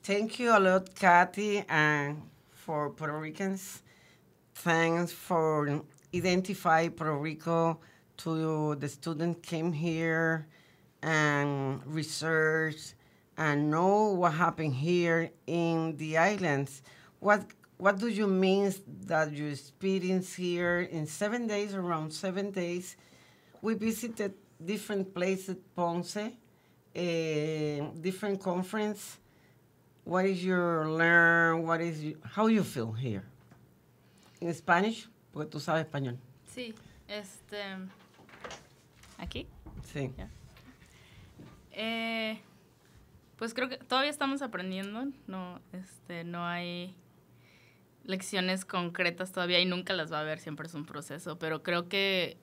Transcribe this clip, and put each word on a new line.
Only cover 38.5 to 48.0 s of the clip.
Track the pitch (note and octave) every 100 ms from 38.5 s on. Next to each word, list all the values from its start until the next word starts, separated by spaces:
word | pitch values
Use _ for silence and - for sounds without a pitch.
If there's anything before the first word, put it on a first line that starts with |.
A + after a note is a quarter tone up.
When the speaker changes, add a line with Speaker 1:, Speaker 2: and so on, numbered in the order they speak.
| - - - _ - - -
Speaker 2:
¿aquí? | F3 A#3+ - - - -
Speaker 1:
Sí. | - D3 C3 -
Speaker 2:
Ya. | F#3 - - - - - - - - - - - - - -
Eh, | - A3 A3+ A3+ A3+ A3 A3 - - - _ _ - - - _ -
pues | A3+
creo | A#3 B3+
que | B3+
todavía | - B3+ C#4+
estamos | D4 C#4 C#4
aprendiendo, | C4+ F3 F#3 F#3 G3 G#3+ C4+ C4 -
no, | F#3+ F3+ F3+ -
este, | F#3 F#3 - - F3
no | E3+ F3
hay | F3 F3 F3 F3 F3+ F#3 - _ _ - - - - _ _ _